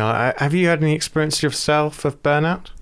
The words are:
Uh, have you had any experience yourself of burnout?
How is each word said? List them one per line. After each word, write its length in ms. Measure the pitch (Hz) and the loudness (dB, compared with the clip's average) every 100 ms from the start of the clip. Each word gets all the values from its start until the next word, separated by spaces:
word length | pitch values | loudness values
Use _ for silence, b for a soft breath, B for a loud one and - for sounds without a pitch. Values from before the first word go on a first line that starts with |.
| 110 | 0
Uh, 240 | 113 127 - | 0 0 0
have 160 | 143 | 0
you 120 | 175 170 | 2 2
had 160 | 165 | 2
any 120 | 156 | 2
experience 480 | 156 - 156 156 - | 0 -2 -2 -2 0
yourself 640 | 151 - - 151 151 - 147 | -2 -2 0 2 0 -2 -6
of 160 | 139 | -2
burnout? 460 | 143 147 165 180 - - | 0 2 0 -2 -8 -14